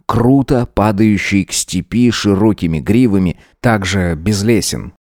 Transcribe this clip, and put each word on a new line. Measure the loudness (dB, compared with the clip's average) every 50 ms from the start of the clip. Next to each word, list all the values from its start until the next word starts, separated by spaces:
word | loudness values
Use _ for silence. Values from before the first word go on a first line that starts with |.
| _
круто | -4 -2 0 2 2 2 2 2 0 0 -2 -2
падающий | -2 -2 0 0 0 2 2 2 2 2 0 -2 -2 -2 -2 -2
к | -2
степи | -6 -8 -8 -6 -6 -6 -6 -4 -2 0 2 2
широкими | 0 0 0 0 0 2 2 2 0 0 -2 -4 -2 -2
гривами, | -2 0 2 2 2 2 2 2 0 0 -2 -6 -12 _ _ _
также | -2 0 0 0 -2 -2 -2 -2 -2 -2 -4
безлесен. | -4 -4 -4 -2 -2 0 0 0 0 0 -2 -6 -8 -10 -14 -18 _ _ _